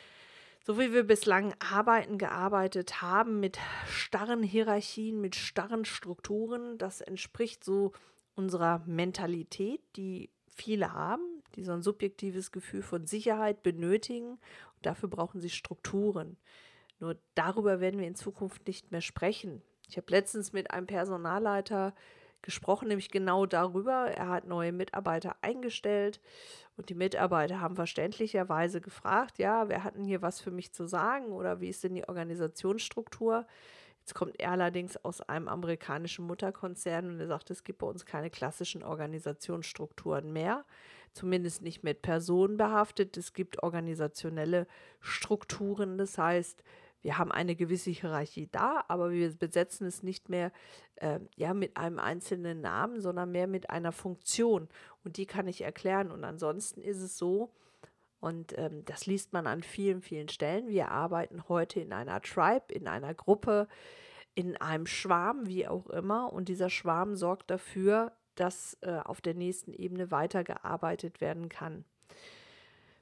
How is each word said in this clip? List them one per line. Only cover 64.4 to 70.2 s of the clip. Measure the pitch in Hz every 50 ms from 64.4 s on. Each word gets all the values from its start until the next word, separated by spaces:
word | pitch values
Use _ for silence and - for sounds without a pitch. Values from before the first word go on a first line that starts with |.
| 175 180 165 -
einem | - 160 160 160 165 -
Schwarm, | - - - 190 180 170 175 208 262 285 240 185
wie | 185 185 - -
auch | 170 185 185 -
immer. | - 180 180 196 208 233 247 240 -
Und | - 185 180
dieser | 185 190 180 185
Schwarm | - - - 175 165 170 185 208 202
sorgt | 185 175 175 185 190 - -
dafür, | 185 185 - - - 190 190 202 208 220 226 233 - _ _ _ _
dass, | - 180 180 - - - - - _
äh, | - 185 170 156 -
auf | - - -
der | - 175 165
nächsten | 175 175 180 185 - - -
Ebene | - - 180 180 180 180 180 180
weitergearbeitet | 170 143